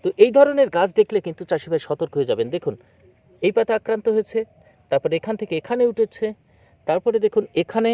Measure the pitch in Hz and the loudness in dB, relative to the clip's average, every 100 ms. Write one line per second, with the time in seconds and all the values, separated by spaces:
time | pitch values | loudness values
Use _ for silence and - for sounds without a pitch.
0 | 226 - 233 254 285 285 254 170 185 196 | -8 2 4 6 4 4 0 2 0 2
1 | 208 214 175 156 175 160 - 160 - 147 | 0 0 -4 -12 -4 -4 -2 -6 -4 -6
2 | 165 143 127 107 117 139 - 107 _ _ | -4 -4 -2 -2 -2 -4 -6 -8 _ _
3 | _ _ _ _ 185 220 226 220 - 220 | _ _ _ _ -2 0 -2 -2 -2 -4
4 | 226 220 202 226 220 _ _ _ _ 139 | 0 -2 -2 -8 -8 _ _ _ _ -2
5 | 151 160 - 214 214 160 - 247 240 226 | -2 -4 -4 -8 -6 -8 -4 0 0 0
6 | 220 - 214 214 _ _ _ _ - 170 | -4 -2 -8 -8 _ _ _ _ -4 -2
7 | 240 220 208 220 202 - 170 226 226 | 0 2 2 0 -2 -4 -2 0 0